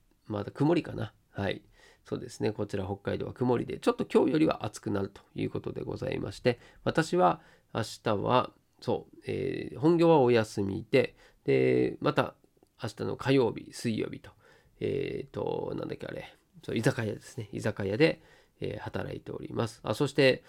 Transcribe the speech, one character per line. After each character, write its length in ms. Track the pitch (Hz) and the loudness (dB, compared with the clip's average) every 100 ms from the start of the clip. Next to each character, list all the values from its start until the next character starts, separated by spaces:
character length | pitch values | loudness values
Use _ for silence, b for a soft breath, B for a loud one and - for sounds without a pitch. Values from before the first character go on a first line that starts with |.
| _ _ - | _ _ -8
ま 160 | 104 | -6
だ 80 | 98 | -6
曇 220 | - 143 | 0 2
り 100 | 170 | 2
か 100 | - | 0
な。 200 | 110 107 - _ | -6 -8 -10 _
は 180 | - 98 | -6 -4
い。 120 | - - b b b | -4 -10 b b b
そ 140 | - 110 | -8 -8
う 20 | |
で 100 | - | -8
す 120 | - | -4
ね。 100 | 113 | -4
こ 140 | 104 104 | -2 -4
ち 100 | 98 | -4
ら 80 | 95 | -4
北 120 | 101 | -6
海 200 | - 98 | -4 -4
道 80 | - | -6
は 80 | |
曇 240 | - 127 120 | -2 0 2
り 80 | 113 | 0
で、 140 | - | -2
ち 80 | 285 | -2
ょ 40 | |
っ 40 | - | 0
と 100 | - | 2
今 200 | 220 - | 4 4
日 60 | |
よ 60 | 156 | 4
り 80 | 160 | 2
は 180 | - 113 | 0 -4
暑 140 | - | -8
く 120 | 110 | -4
な 100 | 101 | -2
る 80 | 98 | -4
と 120 | - - | -8 -14
い 120 | - 107 | -6 -4
う 40 | |
こ 100 | 107 | -4
と 140 | - | -8
で 100 | - | -8
ご 120 | - - | -8 -6
ざ 120 | - | -4
い 100 | - | -4
ま 120 | - | -6
し 80 | - | 0
て、 200 | 127 - b b | 0 0 b b
私 340 | 131 165 160 180 | 0 0 2 4
は 240 | 180 - b b b | 4 2 b b b
明 80 | 113 110 - | -6 -6 -4
日 120 | 120 101 | -2 0
は、 360 | 110 123 - - _ _ | 4 4 2 -6 _ _
そ 260 | - 98 - | -4 -4 -4
う、 60 | - - | -14 -6
え 460 | 98 92 82 - | -4 -4 -4 -8
ー、 60 | 95 | 0
本 180 | 151 170 | 2 6
業 120 | 165 | 6
は 100 | 156 | 6
お 120 | 123 | 6
休 300 | 120 110 - | 6 4 -2
み 240 | 98 95 - | -2 -2 2
で、 260 | 135 117 b b b - | 2 2 b b b 0
で、 520 | 135 127 127 123 107 | 4 4 4 2 0
ま 120 | 143 | 0
た 220 | 143 80 - _ _ _ _ | 2 0 -4 _ _ _ _
明 80 | 110 | -10
日 140 | - 107 | -6 -6
の 120 | 104 | -4
火 140 | 131 | 2
曜 200 | 135 113 | 4 4
日、 220 | - - | 0 -10
水 240 | - 120 107 | -6 -4 -2
曜 120 | - | -4
日 100 | - | -8
と、 120 | - - b b b _ | -16 -20 b b b _
え 460 | 104 95 90 - - | -4 -2 -4 -6 -8
ー 40 | |
と、 400 | - 50 50 - - | -6 -4 -4 -4 -6
な 100 | - | -8
ん 20 | |
だ 80 | - | -8
っ 20 | |
け 80 | - | -10
あ 60 | |
れ、 240 | 50 - - _ - | -10 -14 -20 _ -16
そ 100 | - | -6
う、 40 | 113 | 0
居 40 | |
酒 200 | 117 - | 0 0
屋 120 | 107 | -4
で 80 | 113 | -6
す 160 | - - | -10 -12
ね。 120 | 104 | -10
居 100 | 113 | -4
酒 260 | - - 98 | -4 -4 -4
屋 100 | 110 | -2
で、 240 | 160 - b b b _ | -4 -8 b b b _
え 180 | 95 - | -10 -8
ー、 20 | |
働 360 | - 98 95 - | -8 -8 -8 -10
い 40 | |
て 120 | - | -12
お 80 | - | -12
り 140 | - | -8
ま 140 | 117 113 | -4 -4
す。 120 | - | -6
あ、 120 | 131 - | -6 -2
そ 120 | 143 | 0
し 60 | |
て、 300 | - 131 127 | 4 4 4